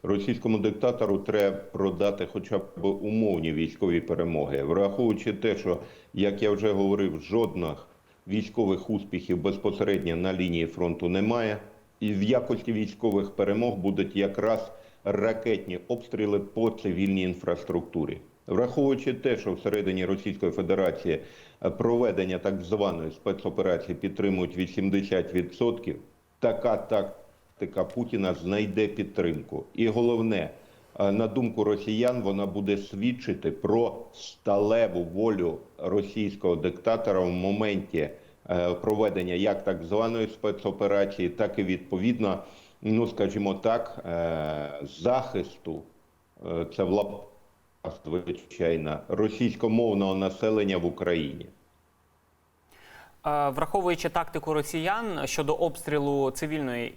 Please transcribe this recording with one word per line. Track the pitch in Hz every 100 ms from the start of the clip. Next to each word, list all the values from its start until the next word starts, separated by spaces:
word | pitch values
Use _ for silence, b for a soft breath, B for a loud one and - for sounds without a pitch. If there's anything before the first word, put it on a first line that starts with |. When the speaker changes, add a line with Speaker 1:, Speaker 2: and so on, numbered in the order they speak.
Speaker 1:
Російському | 95 101 101 120 113 110
диктатору | 104 98 123 120 107 98
треба | 98 104 98 95
продати | - 95 98 87 101 98 90
хоча | 101 - 98
б | - -
умовні | 95 98 104 110 107 87 80
військові | 78 80 - 95 85
перемоги. | 80 82 85 80 71 69
Враховуючи | 69 87 98 98 120 107 117
те, | 101 110 95
що, | 92 85 B B B
як | - 101 101
я | 107
вже | 101 107
говорив, | 98 98 101 98 78
жодних | 73 110 110 90 82 71 - b b b -
військових | 104 104 - 104 95 -
успіхів | 107 - 90 - 90
безпосередньо | 98 95 104 - 104 95 87 82
на | 92
лінії | 90 90 85 82
фронту | 82 87 82 87
немає. | 92 104 120 110 104 - - _ _
І | 107
в | 101
якості | 101 123 120 113 -
військових | 110 104 - 113 101 98
перемог | - 98 104 120 -
будуть | 92 98 98 98
якраз | 98 - 104 110 - B B B
ракетні | 98 101 107 110 120 104 - 90 -
обстріли | 120 - 110 107 101
по | 101 - 113
цивільній | 110 101 90 98 95
інфраструктурі. | 92 87 - 87 - 87 80 87 73 - - _ -
Враховуючи | 92 123 151 139 135 135
те, | 120 139 110
що | -
всередині | 90 104 104 92 92 90
Російської | 98 104 95 90
Федерації, | 82 87 95 92 - 90 76 B B B B 92
е, |
проведення | - 113 120 120 95 92 92
так | 101 95
званої | 87 104 101 85 80
спецоперації | - - 95 95 - 95 85 - 87
підтримують | 95 - 101 95 87 90
вісімдесят | 90 - 95 98 98 95 87
відсотків, | 90 87 - 120 117 - - - _ _ _
така | 120 117 120 110
тактика | - 107 98 - - _ _ _ 98 -
Путіна | 90 - 120 113 95
знайде | 82 85 101 104 95 107
підтримку. | 104 98 - 87 76 65 71 -
І | - 113
головне, | 110 120 117 113 101 78 - B B B -
е, | 101
на | 101 113
думку | 123 120 -
росіян, | 107 101 110 107 120 123
вона | 98 98 101
буде | 95 101 101
свідчити | 101 98 117 123 - - 80
про | - - 113 117 - -
сталеву | - - - - 101 104 113 110 87
волю | 85 92 113 101 87 80 - -
російського | 87 101 98 - 104 101 95 85
диктатора | 92 - - 113 113 95
в | 90
моменті, | 90 92 104 107 98 95 85 73 B B B -
е, | 87 87
проведення | 87 - 107 107 92 90
як | 87 101 98
так | - 87
званої | 82 104 113 117 110
спецоперації, | - 107 101 104 95 101 101 98 - 90
так | - 104 -
і, |
відповідно, | 95 92 - 95 107 120 104 92 B B B B
ну, | 107 110 113
скажімо | - 98 104 101
так, | 95 113 117 - - 87
е, | 85 85 80 76 76 73 71 71 -
захисту, | 82 127 110 101 82 - - 78 - _ _ _ _ _ 85
е, | 85 82 -
це |
в | 95
лапках, | 101 101 - - - _ _ _ _ - - -
звичайно, | 87 90 - - - 85 82 76 76 -
російськомовного | 87 107 107 120 117 117 110 117 98 98 95
населення | 95 95 113 107 101 92
в | 85
Україні. | - 87 85 71 73 - - _ _ _ _ _ _ _ _ _ _ _ B B B B - 156
Speaker 2:
Е, | 147 143
враховуючи | 139 170 202 180 170 170
тактику | 175 165 156 151
росіян | 151 147 165 165 214 226 156 135
щодо | - 147
обстрілу | 151 170 160 - 147 143 143 135
цивільної, | 131 156 151 135 120 117